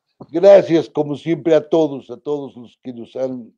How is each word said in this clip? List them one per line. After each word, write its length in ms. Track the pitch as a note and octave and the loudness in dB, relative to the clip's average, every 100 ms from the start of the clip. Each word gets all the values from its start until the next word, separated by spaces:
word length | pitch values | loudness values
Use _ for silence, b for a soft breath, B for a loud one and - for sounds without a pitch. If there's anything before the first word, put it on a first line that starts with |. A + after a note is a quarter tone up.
| _ - - | _ -20 -10
Gracias, 600 | D#3+ G3 G3 D3+ D#3+ C#3+ | 2 6 6 6 -2 -2
como 260 | D3 D3 C#3 | -6 -6 -8
siempre, 360 | D#3 D#3+ E3 D#3 | -6 -6 0 0
a 120 | D3 | 2
todos, 420 | E3+ D3+ C3+ A2+ | 0 0 -4 -14
a 60 | A#2+ | -14
todos 380 | D3 D3 C3+ G#2+ | -10 -10 -10 -18
los 240 | A2+ _ | -20 _
que 120 | B2+ | -18
nos 220 | A#2+ G#2+ B2 | -18 -14 -10
han, 360 | C3 B2+ A2+ | -8 -10 -16